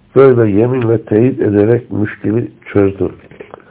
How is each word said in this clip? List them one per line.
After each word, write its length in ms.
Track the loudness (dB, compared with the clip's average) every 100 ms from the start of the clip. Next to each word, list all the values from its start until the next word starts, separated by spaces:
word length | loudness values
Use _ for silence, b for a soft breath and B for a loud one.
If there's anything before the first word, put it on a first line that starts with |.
| _ 2
böyle 340 | 4 4 2
yeminle 520 | 2 0 -2 -2 -2
teyit 380 | 0 0 0 0
ederek 500 | -2 0 2 0 -2
müşkili 640 | -8 -6 -6 -4 -4 -6 -14 -4
çözdü. 360 | 0 0 -2 -8 -8 -20 -20 B B B